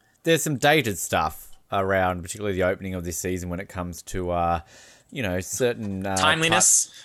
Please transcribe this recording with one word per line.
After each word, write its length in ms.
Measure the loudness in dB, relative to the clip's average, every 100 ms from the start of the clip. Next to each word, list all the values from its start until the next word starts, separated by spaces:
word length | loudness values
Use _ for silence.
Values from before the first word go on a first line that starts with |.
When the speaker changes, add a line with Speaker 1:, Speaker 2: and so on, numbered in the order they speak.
| _ _
Speaker 1:
There's 180 | 0 2
some 140 | 0 2
dated 420 | 4 4 2 -2
stuff 540 | -2 0 0 -4 -16 -20 -4
around, 520 | -2 2 4 2 0
particularly 340 | -6 -6 -2 2
the 80 |
opening 300 | 2 0 -4 -6
of 80 |
this 140 | -6 -4
season 320 | -4 -4 -4
when 100 | -6
it 80 | -8
comes 340 | -8 -8 -10
to, 280 | -8 -4 -2
uh, 280 | 0 2 0 -4 -20 -20 -20 _
you 100 | -6
know, 160 | -2 -2
certain, 640 | -4 0 0 0 -4 -4 -2
uh, 100 | 2
Speaker 2:
Timeliness? 680 | 2 4 4 4 4 4 0
Speaker 1:
type-, 80 | -8